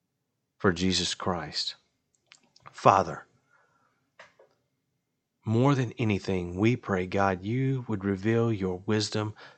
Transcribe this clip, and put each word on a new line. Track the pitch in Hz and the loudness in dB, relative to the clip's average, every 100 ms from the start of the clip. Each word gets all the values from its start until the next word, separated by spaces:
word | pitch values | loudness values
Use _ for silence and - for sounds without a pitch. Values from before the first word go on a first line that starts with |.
| _ _ _ _ _ _ | _ _ _ _ _ _
for | 101 | 0
Jesus | 85 95 90 85 | 2 0 0 -2
Christ. | - 98 87 78 - - - _ _ _ _ _ - _ _ - | -4 -4 -4 -6 -8 -8 -10 _ _ _ _ _ -20 _ _ -20
Father, | - 131 98 85 73 - _ _ _ _ _ _ _ _ - - _ - _ _ _ _ _ _ _ _ _ | 2 6 6 2 -6 -14 _ _ _ _ _ _ _ _ -20 -20 _ -20 _ _ _ _ _ _ _ _ _
more | 110 113 135 | -2 2 4
than | 135 117 | 2 0
anything, | - 113 98 - 95 87 90 | -2 0 0 0 -2 -2 0
we | 110 | 2
pray, | 123 - 95 92 | 2 -2 -2 -2
God, | 98 98 90 | 0 0 0
you | 98 123 135 135 117 | -4 -2 -2 -2 -4
would | 104 | -4
reveal | 98 95 107 117 117 | -2 0 0 2 0
your | 107 95 90 | 0 -2 -4
wisdom | 101 107 104 110 107 - - | -2 0 0 -4 -6 -8 -20